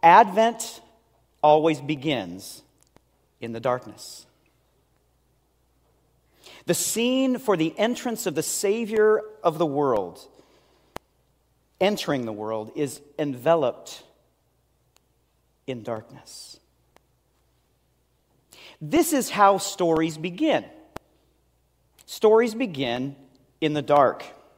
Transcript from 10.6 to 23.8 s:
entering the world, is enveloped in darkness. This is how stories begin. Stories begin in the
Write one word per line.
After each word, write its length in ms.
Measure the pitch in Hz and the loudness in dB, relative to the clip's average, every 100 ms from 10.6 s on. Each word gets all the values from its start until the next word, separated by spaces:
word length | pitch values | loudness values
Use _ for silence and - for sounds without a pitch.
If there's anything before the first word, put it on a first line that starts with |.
| _ _ _ - _ _ _ _ _ _ _ _ | _ _ _ -20 _ _ _ _ _ _ _ _
entering 460 | 190 208 - 143 117 | -2 -2 -4 -4 -4
the 40 | |
world, 400 | 104 107 110 110 147 | -8 -6 -6 -8 -6
is 260 | 147 - - - | -6 -8 -18 -8
enveloped 840 | 147 127 131 165 131 - - - - _ _ _ _ _ _ _ _ _ _ _ _ _ _ _ - | -8 -4 0 2 0 -4 -14 -20 -20 _ _ _ _ _ _ _ _ _ _ _ _ _ _ _ -12
in 160 | 127 | -10
darkness. 760 | 107 110 110 139 - - - - _ _ _ _ _ _ _ _ _ _ _ _ _ _ _ _ _ _ _ - - - | -8 -10 -10 -20 -20 -20 -20 -20 _ _ _ _ _ _ _ _ _ _ _ _ _ _ _ _ _ _ _ -20 -20 -16
This 320 | 151 269 339 | -2 0 2
is 200 | 285 226 | 0 -2
how 260 | - 202 196 | 4 4 4
stories 640 | - - 175 160 165 156 | -2 -2 0 2 0 -4
begin. 460 | 170 180 311 202 - - - - _ _ _ _ _ _ _ _ _ _ _ | -12 -4 0 0 -2 -20 -20 -20 _ _ _ _ _ _ _ _ _ _ _
Stories 480 | - 214 220 240 | 0 4 4 4
begin 600 | 220 247 147 131 120 135 139 - _ _ _ | -2 -6 -4 -4 -4 -6 -10 -20 _ _ _
in 140 | 156 | -2
the 80 | 151 | -2